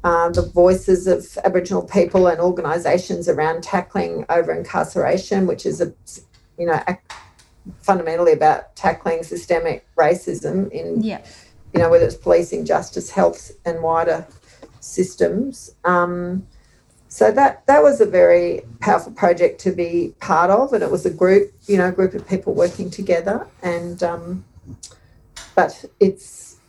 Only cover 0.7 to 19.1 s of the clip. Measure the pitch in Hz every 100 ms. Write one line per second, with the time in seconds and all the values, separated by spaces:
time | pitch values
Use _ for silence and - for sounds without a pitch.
0.7 | 185 - 180 185 180 - - 196 180 180
1.7 | 185 - 196 175 190 180 165 175 180 156
2.7 | 170 170 175 - 180 170 147 156 165 -
3.7 | 190 180 196 170 165 - 170 165 165 170
4.7 | 170 156 156 139 175 - 196 185 165 165
5.7 | 156 175 - - - _ _ _ - 175
6.7 | 156 - 185 _ - - _ _ _ -
7.7 | - - 185 165 165 175 151 156 - -
8.7 | - 180 160 175 165 165 175 - 170 165
9.7 | - _ - 151 180 - 147 147 180 196
10.7 | 151 165 233 220 190 - - _ - -
11.7 | 160 165 170 160 - 180 170 170 - 156
12.7 | - 180 180 - - 170 - - - 170
13.7 | 165 160 165 170 165 175 - _ _ -
14.7 | _ - - 185 - 170 185 269 - -
15.7 | _ 175 175 175 175 175 185 190 _ _
16.7 | _ _ _ _ - 214 220 277 - -
17.7 | 294 294 277 208 180 175 175 175 170 -
18.7 | - 208 165 -